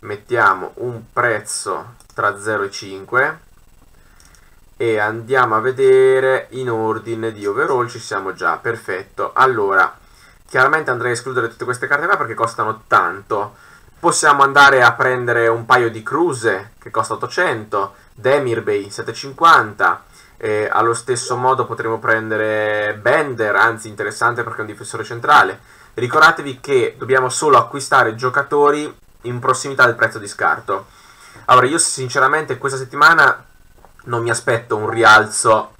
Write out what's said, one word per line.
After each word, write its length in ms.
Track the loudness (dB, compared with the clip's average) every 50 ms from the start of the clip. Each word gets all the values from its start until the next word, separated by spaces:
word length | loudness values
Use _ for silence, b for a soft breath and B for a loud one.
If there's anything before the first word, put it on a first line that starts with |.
mettiamo 720 | -10 -10 -12 -12 -8 -4 0 2 4 2 2 2 -4 -10 -10
un 260 | -8 -10 -8 -8 -10 -14 -10 _
prezzo 840 | -2 0 0 0 -2 -6 -8 -10 -10 -6 -6 -8 -8 -8 -14 -20 _ -20 _ -8
tra 260 | -4 -2 -2 -2 -4
zero 220 | -6 -4 -4 -4 -4
e 80 | -6
cinque 760 | -8 -12 -14 -12 -14 -14 -14 -4 -2 -2 -2 -2 -4 -10 -18 _ -20 _ -20 -20 -20 -20 -20 _ b b b b b b b b b b b b b b b -20 -10 _
e 180 | -2 -2 0 0
andiamo 580 | 0 -2 -4 -6 -6 -2 2 2 2 2 2
a 40 | 0
vedere 880 | 0 -2 0 2 4 6 6 6 6 6 4 4 2 2 0 0 -2 -6 -10
in 180 | -8 -6 -4
ordine 640 | -2 -2 -2 -2 -2 -4 -4 -8 -8 -6 -6 -6 -8
di 120 | -4 -6
overall, 420 | -4 -2 -2 -2 0 0 -2 -2
ci 120 | -4 -6 -14
siamo 340 | -12 -8 -8 -6 -6 -6 -8
già, 240 | -4 -2 -2 -2
perfetto. 760 | -2 -4 -6 -6 -6 -6 -8 -8 -8 -8 -12 _ -8 -8 -4 2
Allora, 600 | 2 2 2 2 0 0 0 2 2 2 0 -2 b b b b b b b b b b _
chiaramente 420 | 0 2 2 2 2 0 -2 -2
andrei 200 | -4 -2 -2 -4
a 20 | -4
escludere 360 | -4 -6 -4 -4 -2 -4 -4
tutte 180 | -6 _ -6
queste 200 | -6 -6 -6 -2
carte 200 | -2 -2 -2 0
qua 100 | 0 0
perché 160 | -2 -2 -6 -4
costano 520 | -4 -4 -4 -2 -4 -4 -4 -4 -8 -4
tanto. 680 | _ 2 2 2 2 -4 -8 -8 -4 -4 -4 -4 -6 b b b b b b b b b -2
Possiamo 420 | -2 0 0 2 2 2 4 4 4
andare 400 | 4 6 6 6 8 8 6 4
a 120 | 4 4
prendere 540 | 2 0 0 0 -2 -2 -2 0 2 2 2
un 180 | 0 0 0
paio 240 | 2 2 2 2 0
di 120 | -4 -6 -10
Kruse, 680 | -6 -2 0 0 0 -2 -2 0 -2 -2 -2 -6 -12 -20 _
che 120 | -20 -8
costa 220 | -4 -4 -4 -4 -4
ottocento, 800 | -8 -8 -8 -2 -2 0 0 -2 -4 -6 -6 -4 -4 -4 -4 b b b b b
Demirbay, 760 | -6 0 0 0 2 0 -2 -4 -4 -2 -2 -2 -2 -4 -6
settecentocinquanta, 1160 | -12 -10 -10 -10 -10 -10 -12 -14 -8 2 4 6 6 6 4 0 -4 -2 -2 -2 -2 -2 b b b b b b b b
e 280 | -4 -2 -2 0 -2 0 0
allo 220 | 0 0 0 0
stesso 420 | -2 -2 -4 -4 -4 -4 -6 -6
modo 300 | -2 0 0 0 0 -2
potremo 320 | -6 -6 -8 -4 -4 -4 -4
prendere 1000 | 0 0 0 0 0 -4 -2 -2 -2 -2 0 -2 -2 -2 -2 -2 -2 -4 -4 -2
Bender, 580 | 0 0 2 2 0 -2 -4 -4 -2 0 2
anzi 300 | 2 2 2 0 -4 -10
interessante 560 | -16 -10 -8 -8 -8 -4 -2 -2 -2 -2 -2 -6
perché 180 | -8 -6 -10
è 20 | -10
un 60 | -10
difensore 360 | -10 -14 -16 -12 -10 -10 -10
centrale. 560 | -10 -10 -8 0 4 4 4 4 2 -2 -10 b b b b b b b
Ricordatevi 680 | -6 -6 -2 2 4 6 4 4 2 -6 -10 -12 -12
che 360 | -4 0 2 2 2 0 -4
dobbiamo 320 | -8 -2 0 2 2 2 0
solo 300 | -2 -2 2 4 4 4
acquistare 560 | 4 2 -6 -10 -6 0 2 2 2 2 -2
giocatori 840 | -2 -4 -2 -2 -2 -2 0 2 2 4 4 2 0 -4 -8 -12 -16 _ _ _ _ -10
in 160 | -10 -8 -4
prossimità 440 | -2 -2 -2 -2 -2 -8 2 2 2
del 100 | 2 4
prezzo 240 | 0 -2 -2 -2 -6
di 80 | -12
scarto. 600 | -12 -8 -4 -2 -2 -2 -2 -4 -6 -6 -6 -6 B B B B B B B B B B B B
Allora, 220 | 4 4 6 6
io 100 | 4 2
sinceramente 800 | 0 -2 -2 -2 -6 -8 -4 0 2 2 2 2 0 -2 -4 -8
questa 220 | -4 -4 -4 -4 -4
settimana 680 | -8 -10 -2 4 4 4 6 6 4 4 2 0 -8 _ _ _ _ _ _ _ _ -20 _ -20 -10
non 180 | -6 -4 -2 -2
mi 80 | -2
aspetto 460 | -2 -2 0 0 -2 -2 0 -2 -4
un 140 | -4 -2 -4
rialzo 840 | 0 4 6 6 6 6 6 2 -4 -2 2 4 2 2 2 -4 _ _